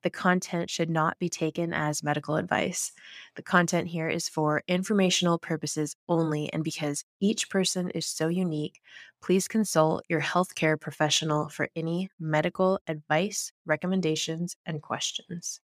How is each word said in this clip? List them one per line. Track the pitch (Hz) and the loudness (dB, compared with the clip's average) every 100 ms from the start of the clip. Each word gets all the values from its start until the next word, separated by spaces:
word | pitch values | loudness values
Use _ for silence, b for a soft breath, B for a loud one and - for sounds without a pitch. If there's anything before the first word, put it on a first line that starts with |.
The | 175 | -2
content | - 190 180 - 175 165 | 0 2 2 0 -4 -4
should | - 165 | -2 0
not | 160 156 - | 2 2 0
be | 175 | -4
taken | - 160 151 170 - | -2 -2 -2 -2 0
as | 151 151 | 0 -2
medical | 151 147 147 151 | -2 -2 0 -2
advice. | 175 - 185 180 - - B B B - | 0 0 0 -2 -6 -10 B B B -18
The | |
content | - 180 170 175 165 | 2 4 4 0 -2
here | 170 160 | -4 -2
is | 170 - | -2 -4
for | - 151 151 - | 0 2 0 0
informational | 180 190 208 185 180 180 170 | -2 2 4 4 4 2 2
purposes | - 160 151 - 151 - - | 0 -4 -2 -2 -4 -6 0
only, | 160 165 151 151 | 2 2 0 -2
and | 156 | -2
because | 160 - 151 143 - _ | -4 -2 -4 -4 -8 _
each | 196 226 - | 0 0 -2
person | 196 185 185 180 | 0 0 0 -4
is | 139 - | -4 -6
so | - 160 | -2 0
unique, | 170 185 151 151 _ B B B B | 0 0 -2 -4 _ B B B B
please | - 190 - | 2 2 2
consult | 220 208 160 156 165 - | 0 2 4 4 4 0
your | 165 | -2
healthcare | 143 175 185 - 160 156 | 2 0 0 2 2 2
professional | - - 151 - 160 151 151 | -2 0 2 2 2 0 0
for | - 151 - | -4 -6 -4
any | 165 170 190 _ | -4 -2 -4 _
medical | 160 151 165 - 185 190 - | 0 2 2 2 2 2 -2
advice, | 156 - 156 196 - - _ | -8 0 0 0 -4 -8 _
recommendations, | - 151 180 190 165 156 - 160 175 - - | -2 0 2 0 2 0 -2 -4 -6 -8 -8
and | 156 | -10
questions. | - 127 - - - 175 - - _ | -6 -6 -4 -8 -10 -10 -10 -12 _